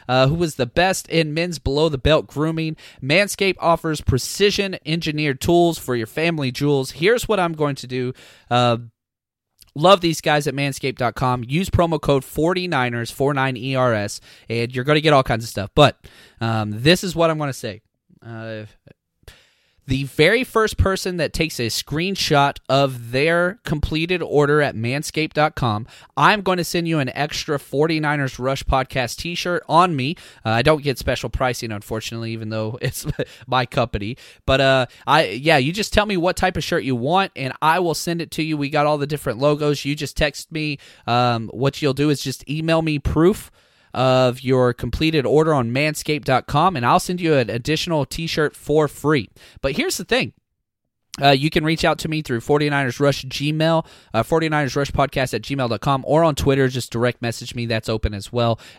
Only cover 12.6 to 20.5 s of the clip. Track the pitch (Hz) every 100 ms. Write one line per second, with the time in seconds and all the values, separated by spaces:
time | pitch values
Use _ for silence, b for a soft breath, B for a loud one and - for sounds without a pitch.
12.6 | 180 151 123 120 117 - 139 143 135 127
13.6 | 127 135 127 110 104 - B B B 117
14.6 | 120 127 127 151 156 147 131 117 113 -
15.6 | 98 - 139 - - B B B 113 113
16.6 | 107 104 131 180 196 160 165 156 147 127
17.6 | 117 101 _ _ _ _ 113 113 113 110
18.6 | 107 _ _ - _ _ - b b b
19.6 | b b - 135 139 - 156 226 254